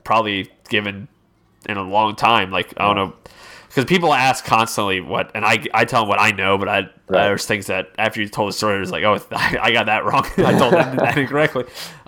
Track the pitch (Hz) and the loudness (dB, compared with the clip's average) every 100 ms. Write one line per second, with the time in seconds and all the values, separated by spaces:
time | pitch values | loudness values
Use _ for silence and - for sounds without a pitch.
0 | - 110 107 98 92 _ - 107 104 98 | 0 0 0 -4 -6 _ -4 -4 -2 -8
1 | 143 _ _ _ _ _ - 101 95 101 | -14 _ _ _ _ _ -8 -6 -2 0
2 | 107 104 113 113 95 92 90 - 101 101 | 0 2 4 4 2 -2 -4 -2 0 2
3 | 98 - - - - - - - 123 185 | -2 -6 -20 -20 -20 -20 -6 -2 2 2
4 | 165 135 131 127 - 117 113 - 101 95 | 2 2 2 0 2 2 2 -2 -2 -2
5 | 80 113 - 107 104 113 104 113 120 123 | -2 -4 -4 -2 0 0 0 0 2 2
6 | 107 101 107 98 98 98 98 101 95 - | 2 2 2 2 2 2 2 -2 -2 -10
7 | - 95 101 98 - 107 95 92 92 - | -2 2 2 0 -2 -4 -4 -6 -6 -4
8 | 110 113 104 - 104 - 107 98 92 87 | -4 -2 -4 -4 -4 -2 -2 -2 -4 0
9 | 104 95 - 113 - - - 117 107 107 | 0 0 -2 -4 -2 0 0 0 0 0
10 | - 139 - - 151 117 123 170 135 131 | 0 -2 -2 0 2 4 4 4 2 0
11 | - 147 131 143 151 127 120 - - - | 0 0 -2 0 0 -2 -8 -12 -16 -16